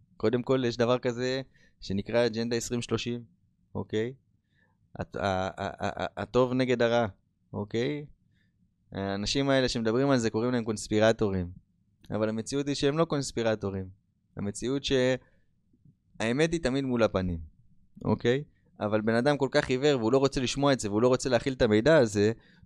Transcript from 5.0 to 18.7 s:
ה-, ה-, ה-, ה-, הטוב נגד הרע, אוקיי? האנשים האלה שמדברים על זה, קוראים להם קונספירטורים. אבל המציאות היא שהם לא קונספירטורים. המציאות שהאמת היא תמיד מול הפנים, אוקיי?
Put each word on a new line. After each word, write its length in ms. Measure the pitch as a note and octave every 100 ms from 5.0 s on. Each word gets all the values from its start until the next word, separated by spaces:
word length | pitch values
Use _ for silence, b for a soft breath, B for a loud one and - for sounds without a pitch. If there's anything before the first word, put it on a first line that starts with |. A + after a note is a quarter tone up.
| - -
ה-, 40 |
ה-, 300 | G2 F#2 F#2 -
ה-, 480 | G2 - G2+ -
ה-, 180 | F2+ -
הטוב 300 | G2+ B2 B2+
נגד 300 | B2+ B2+ A#2+
הרע, 240 | A#2 A#2 A2+ - _ _ _
אוקיי? 540 | G2+ G#2 A2+ C3 D3 D3 - _ _ _ _ _ _ _
האנשים 580 | F#2+ G2 G2 G#2 C#3 C#3
האלה 180 | C3+ B2
שמדברים 420 | A#2+ A2+ A#2 C#3
על 80 | C3
זה, 120 | A2+
קוראים 220 | - B2
להם 120 | B2
קונספירטורים. 840 | A2+ G#2+ - G#2+ A2 A2+ G#2+ F#2+ F2 F2+ _ _ _ _ -
אבל 180 | G#2 A2
המציאות 380 | A2 G#2+ C#3 C#3+
היא 80 |
שהם 240 | C3+ C#3+ D3+
לא 60 |
קונספירטורים. 840 | E3 D3 C3+ - A2+ A2 G2+ F#2+ F#2+ - _ _ _ -
המציאות 460 | G2+ - A#2 C#3
שהאמת 1700 | - C3+ B2+ B2+ - _ _ _ _ _ - _ _ - A2 C3 E3
היא 80 | E3+
תמיד 220 | B2 C3+
מול 180 | C3+ A#2+
הפנים, 360 | G#2+ F#2+ F2+ E2+ - - _ _ _ -
אוקיי? 400 | - G#2+ A#2+ C3 D3+ _ _